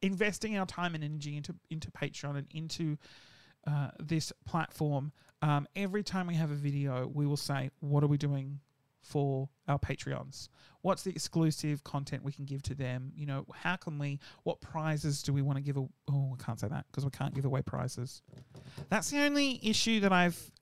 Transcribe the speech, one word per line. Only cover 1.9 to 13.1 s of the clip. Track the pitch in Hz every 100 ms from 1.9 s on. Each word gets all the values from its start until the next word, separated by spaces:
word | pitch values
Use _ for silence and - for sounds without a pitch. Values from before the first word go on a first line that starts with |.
Patreon | - 143 - 143 143
and | 139
into, | 156 160 - 160 151 - - - - - _
uh, | - 147 139 -
this | 147 165 - -
platform. | - 170 - - 151 139 147 - _ _
Um, | 151 147 147 190
every | 202 208
time | 202 190 175
we |
have | 165 160
a | 143
video, | 143 143 139 127 127
we | 147 143
will | 143
say, | - 139 131 -
"What | 143 143
are | 147
we | 143
doing | 143 139 135 143 - _ _ _
for | - 151 139 131 139 _ -
our | 143
Patreons? | - 135 - 127 135 - - _ - _
What's | 180 190
the | 190
exclusive | 175 - 165 160 - 151 143
content | - 139 139 143
we | 139
can | 143
give | 139 139
to | -
them? | 139 127 127 131